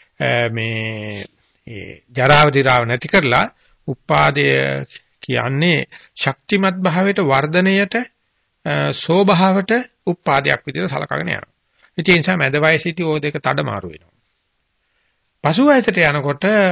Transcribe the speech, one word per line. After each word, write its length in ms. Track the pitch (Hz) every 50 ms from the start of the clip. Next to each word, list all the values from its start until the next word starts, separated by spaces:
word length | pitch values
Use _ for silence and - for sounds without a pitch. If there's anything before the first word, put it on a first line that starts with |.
| _ _ _ -
අ, 100 | 135 127 123 120 120 117
මේ, 760 | 113 113 113 113 113 113 110 113 110 107 107 107 104 101 101 - _ _ _ _ _ _ -
ඒ 360 | 123 113 98 87 - - - _ _
ජරාව, 400 | 120 127 123 139 147 147 151 147
දි 100 | 131 139
ร 100 | 127 131
า 80 | 127 123
ව 40 | 120
නැති 220 | 113 123 127 - -
කරලා 380 | - 190 147 120 120 147 185 247 - _ _ _ _ _ _ 156
උපාදය 580 | 127 - _ - 151 147 147 147 139 147 143 139 135 135 135 139 135 139 135 - - - _ _ _ _
කියන්නේ 580 | - - 123 120 117 127 135 143 165 180 160 135 - - - - - - -
ශක්තිමත් 640 | - - 139 135 _ _ - 208 196 196 190 180 190
භාවයට, 400 | 185 170 156 180 190 202 190 202
වර්ධනයට, 760 | 185 139 135 135 147 156 160 180 185 190 190 196 202 190 - 233 247 - _ _ _ _ _ _ _ _ _ _ -
අ, 260 | 156 147 147 143 143
සෝභාවට 800 | 139 - - - 165 196 196 190 190 170 190 190 190 196 185 - 226 247 254 - _ _ -
උපාදයක් 540 | 175 175 - - 156 139 139 139 143 139 -
විදිහට 300 | - 147 131 - 185 156
සලකගෙන 360 | 135 143 147 - - 73 175 170
යනවා. 200 | - - - - _ _ _ _ _ _ _ _ _ 175
ඉතින් 160 | 160 185 175
ඒ 40 | 165
නිසා 180 | 147 180 185
මැද 200 | 165 139 135 135
වයසේදී 480 | 147 156 156 165 151 - 170 160 - 170
ඔය 160 | 156 151 151
දෙක 160 | 147 147 143
තඩමාරු 520 | 139 - 131 135 143 151 117 107 98 92 87
වෙනවා. 300 | 76 - _ _ _ _ _ _ _ _ _ _ _ _ _ _ _ _ _ _ _ _ _ _ _ _ _ _ _ _ -
පසු 180 | 147 156 214 277
වයසට 340 | 294 285 254 - 226 185 175
යනකොට 460 | 165 147 143 147 135 143 143 - 185 202 214 208 196 185